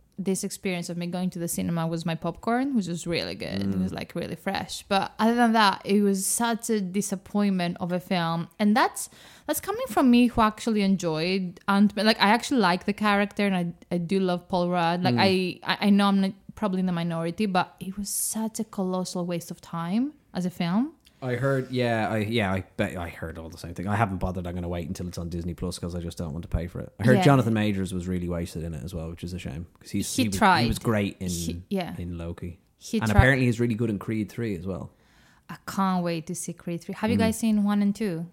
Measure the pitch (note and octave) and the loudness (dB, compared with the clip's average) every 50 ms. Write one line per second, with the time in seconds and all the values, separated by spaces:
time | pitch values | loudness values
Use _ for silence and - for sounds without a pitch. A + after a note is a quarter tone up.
0 | _ _ _ - F#3+ G3 F#3+ F#3 - F#3+ - - - G3+ F#3 F3 F3 F3 F3 F3 | _ _ _ -6 -2 -2 -2 -2 -2 -6 -8 -6 -4 -4 -4 -4 -4 -6 -6 -6
1 | F3 F3 F3 F3+ F#3 F3+ - F3+ E3+ E3+ - - F#3 F3+ E3+ E3+ E3 E3 E3+ E3 | -6 -4 -4 -2 -2 -2 -2 -4 -6 -4 -4 -4 -2 -2 -2 -2 -2 -2 -2 -4
2 | D#3+ E3+ E3 D#3+ - E3+ E3+ - - - A#3 B3 C4 C#4+ C#4 A#3 F#3+ E3 E3+ E3 | -4 -4 -4 -4 -4 -6 -6 -4 -2 -2 0 0 0 0 0 0 -2 -2 -4 -6
3 | - E3+ E3+ C#3 E2+ F2 F2 G2+ - - - G2 G2+ G2 G2 C3 F#2 F#2 - - | -4 -2 -2 -2 -2 -4 -6 -6 -6 -6 -4 -2 -2 -2 0 0 -2 -2 -4 -6
4 | - - - - - - - - - G3 F#3+ - - - - - - - G3+ G3 | -8 -8 -8 -8 -8 -6 -8 -8 -6 -4 -4 -4 -4 -6 -10 -10 -4 -2 -2 0
5 | - - - - G#3+ A3+ A#3 A#3+ A#3+ A3+ A3 A3+ G#3+ G3 F#3 - - - G3 G#3 | 0 -2 -2 0 2 2 4 4 4 4 6 6 4 4 4 2 0 2 2 4
6 | G3+ G3+ G3 F#3+ F#3+ - - - A#3 A#3 A#3 A3 - - A3+ G#3+ G3 F3+ F3+ G#3 | 4 4 2 2 0 -2 0 0 0 0 -2 -2 -2 -2 -2 0 -2 -2 -2 -2
7 | G3+ - G3 F#3 - - - G#3 G#3 G3+ F#3+ F#3 F3 F3 F3+ - F#3+ E3+ F3+ F3+ | -2 -2 -4 -6 -6 -2 0 2 2 2 2 2 0 -2 -2 -4 -4 -2 -2 -2
8 | F3+ - G3 F3 E3+ E3 E3 E3 E3 - _ - G#3+ G#3 G#3+ B3 D#4 G4 - - | -2 -2 -2 0 0 0 -2 -2 -4 -6 _ 2 4 4 6 6 4 2 0 -4
9 | - - - - - - - - - - D4+ - - - G4+ A4+ C5 B4+ - F#4 | -12 -12 -14 -18 -20 -20 -20 -10 -6 -6 -6 -4 -4 -6 -4 -4 -4 -2 2 4
10 | D4+ B3+ A#3+ A#3+ B3 A#3+ - - A3+ G#3+ D#3 - - A#3 A3 G#3 G3 G3 G3 F3 | 6 6 8 8 6 6 4 4 2 2 2 0 -2 -2 0 2 2 2 2 2
11 | F3+ E3+ D#3 D#3 D#3+ F3+ F#3+ G3 F#3 F3+ E3+ - - - G3 G3 G3+ G3+ - G#3 | 0 0 0 0 0 0 0 0 -2 -4 -8 -6 -2 2 4 6 6 6 4 4
12 | G3 A3 A#3 - - G3+ G#3 A#3 - - D4 B3+ G3+ F3+ F3 F#3 - - G3+ - | 2 2 4 4 4 4 4 4 2 2 2 4 4 4 2 2 0 -2 -2 0
13 | G#3+ G#3 G3+ G3+ G#3 G3+ - - G#3 G3+ F#3+ F3+ F3 E3+ E3+ - - - F3 F3 | 2 2 4 4 2 0 0 0 0 0 2 0 0 -2 -6 -8 -8 -4 -4 -2
14 | E3+ E3 G3 F#3+ F#3+ F3+ F3+ F3 - - - F3+ F3 F3 F3+ F3+ E3 E3 E3+ F3 | -2 0 0 2 2 2 0 -2 -2 -2 -2 0 0 2 2 2 2 2 0 2
15 | F3+ F3+ A#2+ A#2+ F#3 G3 F#3+ F#3 F#3 F3+ - - - - F3+ - - G3+ G3+ G3+ | 2 2 4 4 4 4 4 2 0 -2 -4 -6 -4 -4 -2 2 4 4 6 6
16 | G3+ G3+ G3 G3 G3 G3 G3 - _ - - - A3 G#3 F#3 F#3 F#3 F#3 F3 E3+ | 6 6 4 4 2 0 -2 -6 _ -20 -10 -4 -4 -2 0 0 0 0 0 -2
17 | E3+ E3+ E3 E3 E3 E3+ E3+ - G#3+ G#3 F3+ F3+ E3+ - - - F3+ F#3 F#3 - | -2 -2 -2 -2 -4 -4 -2 -2 -2 0 2 0 0 -2 -4 -12 -12 -10 -8 -8
18 | G3+ G3 - - - - - A3 A3 A3 A3 - A3 - - - F#3+ F#3 F#3 F#3 | -8 -6 -4 -4 -4 -4 -4 -4 -4 -4 -4 -6 -8 -6 -4 -4 -2 -2 -2 -2
19 | F3+ F3 - F#3 F3 F3 F3 E3+ E3+ - F3 - - - - E3 E3 E3+ F#3 A3+ | -4 -4 -4 -4 -4 -2 -4 -4 -6 -8 -14 -16 -14 -10 -8 -6 -4 -2 0 0
20 | B3+ D4 D4+ _ _ _ - - F3 F3+ - - F3+ E3+ F3 G#3+ B3+ D#4 - _ | 0 -2 -4 _ _ _ -6 -4 -4 -2 -2 -2 -2 0 2 2 0 0 -4 _
21 | _ _ _ _ - B2+ B2 A#2+ C3 C#3 C#3 C3+ B2+ B2+ C3 B2 B2 A#2+ A#2 A2 | _ _ _ _ -6 -4 -2 0 2 2 2 0 0 -2 -2 0 2 2 2 2
22 | A2 F2 G#2+ A2 G#2 G#2+ A#2 A#2 G#2 F#2+ F#2+ F#2+ F#2 - _ - G#2+ G2 C#2 F#2 | 0 0 0 0 0 0 0 2 2 2 0 -2 -4 -4 _ -4 -4 -2 -4 -6
23 | E2+ E2 D2+ - - E2 D#2 D#2+ E2 D#2+ D#2+ - - F2 E2 - F2 G2 G#2 G2+ | -8 -8 -10 -8 -10 -10 -8 -10 -12 -14 -14 -12 -12 -12 -10 -8 -4 -2 0 0
24 | - F#2+ F#2+ F2+ F#2+ F#2 F2+ F#2 F2 F2 F2 F2+ F2 E2+ F2 F2 E2+ D2 F#2 - | 0 0 0 -2 -2 -4 -4 -4 -6 -6 -6 -6 -6 -4 -4 -6 -6 -6 -6 -8
25 | F#2 F2+ F2 - E2+ E2+ E2 E2+ E2 F2 E2 - - F2+ F2 - - F2 E2+ F2+ | -8 -8 -8 -8 -8 -6 -6 -6 -6 -6 -6 -6 -6 -6 -6 -6 -8 -6 -6 -6
26 | E2+ E2+ D#2+ - F2+ D#2+ C#2+ E2 F2 - - D#2+ E2 F2+ - E2+ - - - - | -6 -8 -8 -8 -6 -6 -6 -8 -6 -2 -2 -2 -2 -4 -8 -10 -12 -10 -6 2
27 | - - - - F3+ D#3 C#3 C3 A#2+ A2+ A2+ A2 G#2+ G#2 G2+ F#2+ F#2+ E2+ F2+ F2+ | 4 6 6 8 8 8 6 6 6 4 2 2 2 2 0 0 -2 -4 -4 -4
28 | F2 F2+ F#2 F2 F2 E2+ F2 E2+ E2+ E2+ - E2+ D#2 E2 E2 D#2 - F2 F#2 E2+ | -4 -2 -2 -2 -2 -2 -4 -4 -4 -6 -6 -8 -8 -8 -8 -8 -8 -8 -8 -8
29 | D#2+ E2 F2 - - F2+ F#2 F2 - - C2 D#2 F2+ - _ - - - - G2+ | -8 -8 -10 -10 -10 -10 -8 -8 -8 -8 -8 -10 -10 -12 _ -20 -12 -8 -6 -4
30 | - - - - B3+ A3 F#3+ F#3 A3+ G3 F3+ D#3+ B2 A#2 G#2+ - - B2 A2+ G#2+ | -4 -2 -2 -2 -2 0 0 2 2 4 4 4 2 0 -2 -2 0 0 0 2
31 | G2+ G2 - - F#2+ F2+ F2 E2+ E2+ E2+ F2 F2 F2+ - G2+ F#2+ F2 E2 F2 F2 | 0 -2 -4 -6 -6 -6 -4 -4 -4 -6 -8 -8 -8 -6 -6 -4 -4 -6 -8 -8
32 | F2+ F2 F2 E2+ E2 E2+ F2 - - F2+ E2+ - _ _ _ _ - - - A2+ | -8 -8 -8 -8 -8 -8 -10 -10 -10 -12 -12 -14 _ _ _ _ -10 -4 -2 -2
33 | A2 A2 G#2 G#2 A#2 B2+ C#3 B2+ C3 B2 A#2 A2 A#2+ A#2+ A2+ G#2 A#2+ A2+ G#2 F#2+ | 0 4 6 8 8 8 6 6 4 2 2 2 0 0 0 0 0 0 -2 -2
34 | - - A2+ A2 G#2+ F#2 - - A#2 A2+ G2+ E2 E2+ F#2+ F2+ E2 - - - _ | -4 -4 -4 -4 -4 -4 -6 -6 -6 -4 -6 -6 -6 -6 -8 -8 -8 -12 -16 _
35 | _ _ _ _ _ _ _ _ _ - E3+ - _ - - - G3 F#3+ F#3 F3+ | _ _ _ _ _ _ _ _ _ -16 -16 -16 _ -8 -4 -2 0 0 0 0
36 | F3 F3 E3+ E3 D#3 - F3+ - - - E3+ - - - E3+ E3+ - - G3 - | -2 -2 -2 -4 -4 -6 -8 -8 -8 -10 -12 -10 -8 -8 -8 -8 -8 -10 -8 -4
37 | - A3 G3 G3+ A3+ A3+ A3 - - A3+ G#3+ G#3 G3+ G3+ G#3 G3+ G3+ G3+ G3+ - | -2 0 2 4 2 2 2 0 0 2 2 4 2 2 2 2 2 2 0 0
38 | A3+ G#3 E3+ D#3+ E3+ E3+ | -2 -4 -4 -4 -6 -8